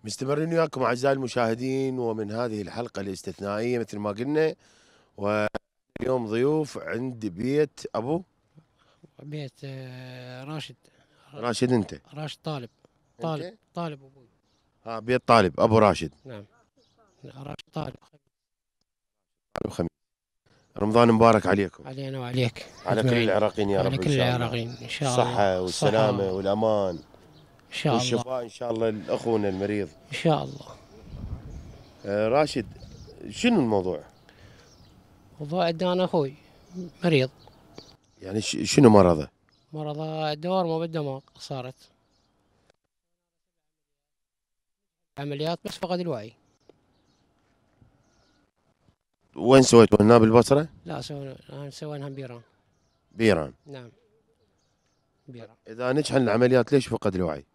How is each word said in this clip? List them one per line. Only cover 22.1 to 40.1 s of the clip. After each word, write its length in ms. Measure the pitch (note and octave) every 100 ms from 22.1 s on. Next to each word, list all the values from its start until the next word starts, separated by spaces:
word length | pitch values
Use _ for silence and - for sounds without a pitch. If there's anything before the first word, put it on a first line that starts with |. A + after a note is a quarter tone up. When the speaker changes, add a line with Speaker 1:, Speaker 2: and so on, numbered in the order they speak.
| C3+
Speaker 2:
وعليك. 460 | B2 B2+ A#2+ - - -
Speaker 1:
على 160 | F2+ G#2
كل 60 | B2
Speaker 2:
أجمعين. 220 | A#2 A2
Speaker 1:
العراقيين 400 | G2 G#2 G#2+ G2+
يا 100 | F#2+
Speaker 2:
على 80 | F2+
Speaker 1:
رب 60 |
إن 60 | -
Speaker 2:
كل 100 | F3+
Speaker 1:
شاء 40 |
الله. 220 | C#3 B2
Speaker 2:
العراقيين 400 | B2 A#2 A#2 A#2 B2
إن 80 | A#2+
شاء 240 | - C#3
الله. 100 | B2
Speaker 1:
الصحة 380 | A2+ A#2+ G2 F#2
والسلامة 580 | F#2 - D3 A2 G#2+ G2+
Speaker 2:
الصحة. 140 | F#2+
Speaker 1:
والأمان. 680 | F#2+ F#2+ G#2 A2 G#2 F#2+ D#2+ - - - - _ _ _
Speaker 2:
إن 120 | -
شاء 120 | D3+
الله. 100 | A#2+
Speaker 1:
والشفاء 400 | B2+ A#2+ A#2+ C3
إن 60 | A#2
شاء 220 | - A#2+
الله 180 | A2+ A2+
لأخونا 600 | G#2+ E2+ B2 A#2 A2 G2+
المريض. 380 | F#2+ G2+ G#2 F#2+ - -
Speaker 2:
إن 60 | C#3
شاء 260 | E3 D3
الله. 220 | C3+ C#3 - - - - - - - - - - - - - -
Speaker 1:
آه، 220 | G2+ G#2 A2
راشد، 380 | C3+ D3+ C#3 G#2+ - - - - - -
شنو 300 | G#2+ A#3+ A3
الموضوع؟ 400 | A#2+ G#2 F#2 D#2 - _ - _ - - - _ - - _ _ _ -
Speaker 2:
موضوع 260 | D3 F3
عندنا 400 | E3+ E3 F3+ F3+
أخوي 280 | F#3 F3 C#3 C#3+ _ - _ F3+ F3+ -
مريض. 260 | F3 D3 C3 - - _ _ - - _ _ _
Speaker 1:
يعني 200 | F#2+ G#2
ش-، 160 | - -
شنو 260 | G2+ - B2+
مرضه؟ 400 | G#2 F#2 D#2+ D2 _ _ _ _
Speaker 2:
مرضه 600 | D3+ D3+ D3 D#3